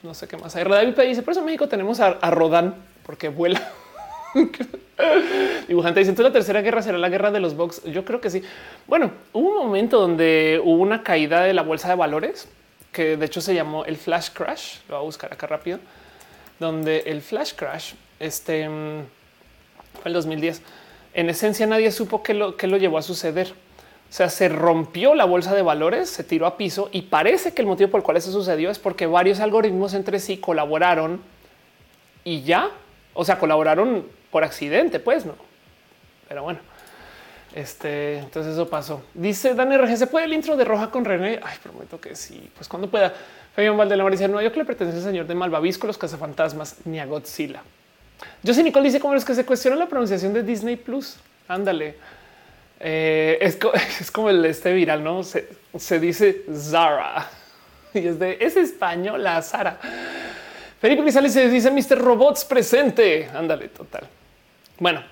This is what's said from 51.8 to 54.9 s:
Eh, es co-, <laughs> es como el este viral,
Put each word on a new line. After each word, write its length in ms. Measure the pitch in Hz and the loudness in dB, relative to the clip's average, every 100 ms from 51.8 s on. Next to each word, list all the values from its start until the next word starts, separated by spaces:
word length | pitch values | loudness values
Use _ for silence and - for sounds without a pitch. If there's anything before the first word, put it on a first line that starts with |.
| 151 147 - - - - _ - _ _ | -4 -10 -20 -20 -20 -20 _ -20 _ _
Eh, 580 | 165 160 160 156 156 160 | -6 0 2 2 2 2
es 160 | 190 165 | 2 2
co-, 160 | 220 | 0
<laughs> 260 | 202 156 - | 0 -2 -6
es 120 | 170 | -8
como 180 | - 220 | -2 2
el 140 | 185 165 | 4 4
este 280 | 156 180 | 0 0
viral, 300 | 185 160 | 2 2